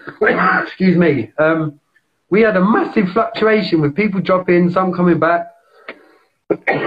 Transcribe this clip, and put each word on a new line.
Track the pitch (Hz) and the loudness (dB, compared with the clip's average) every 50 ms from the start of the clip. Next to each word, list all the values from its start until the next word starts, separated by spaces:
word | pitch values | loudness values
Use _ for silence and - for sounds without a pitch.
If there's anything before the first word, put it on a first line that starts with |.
| - | -20
<coughs> | - - - - - - - - - - - - | -20 -8 -2 -2 0 0 0 0 0 0 0 -2
excuse | - - - 185 185 170 | -6 -4 0 0 2 4
me, | 175 175 160 139 120 110 - _ - | 4 4 2 2 0 -4 -6 _ -2
um, | 156 160 165 165 160 151 147 - _ _ _ _ _ _ _ _ _ _ | 0 0 0 0 -4 -6 -8 -12 _ _ _ _ _ _ _ _ _ _
we | 175 208 | 0 2
had | 226 220 190 | 2 2 2
a | 185 185 | 2 0
massive | 202 226 392 339 - - 233 190 180 | 2 0 0 -2 -2 -2 -2 -2 -2
fluctuation | - - 226 - - - 214 220 220 214 185 - - 160 151 | -2 -2 -2 -2 -2 -2 0 2 2 0 0 0 0 0 0
with | 147 143 | 0 -2
people | - 214 208 185 196 | -2 -2 -2 -2 -2
dropping, | 175 - 185 180 180 - 175 175 180 175 | -2 0 0 0 2 2 2 2 2 2
some | 175 190 185 185 180 | 0 0 -2 -2 -2
coming | 180 180 175 165 147 | 0 0 2 2 2
back. | 156 165 170 170 - - - _ _ _ _ _ _ - - - - _ _ _ _ _ _ _ _ - | 2 2 0 0 -2 -6 -14 _ _ _ _ _ _ -20 -20 -20 -20 _ _ _ _ _ _ _ _ -6
<coughs> | - - - - - - - | -6 -4 -4 -4 -4 -4 -2